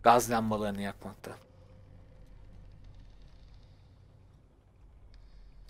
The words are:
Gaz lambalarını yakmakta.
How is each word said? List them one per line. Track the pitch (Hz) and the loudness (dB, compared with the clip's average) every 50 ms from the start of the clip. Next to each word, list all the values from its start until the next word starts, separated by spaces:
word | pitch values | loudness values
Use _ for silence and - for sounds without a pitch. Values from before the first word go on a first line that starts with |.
| - | 12
Gaz | 117 120 123 117 113 | 12 10 10 8 6
lambalarını | 120 113 113 110 107 104 107 104 98 101 | 4 4 4 4 2 2 2 0 0 0
yakmakta. | 101 101 98 - - 95 - - - 82 - - - - - - - - - - - - - - - - - - - - - - - - - - - - - - - - - - - - - - - - - - - - - - - - - - - - - - - - - - - - - - - - - - - - - - - - - - - - - - - - - - - - - - - | -2 -4 -4 -6 -10 -12 -12 -10 -12 -14 -14 -14 -18 -20 -20 -20 -20 -20 -20 -20 -20 -20 -20 -20 -20 -20 -20 -20 -20 -18 -18 -18 -18 -18 -18 -18 -18 -18 -18 -18 -18 -18 -16 -16 -18 -18 -18 -18 -18 -18 -18 -20 -20 -20 -20 -20 -20 -20 -20 -20 -20 -20 -20 -20 -20 -20 -20 -20 -20 -20 -20 -20 -20 -20 -20 -20 -20 -20 -20 -20 -20 -20 -20 -20 -20 -18 -18 -18 -18 -18 -18 -18 -18 -18 -18 -18 -18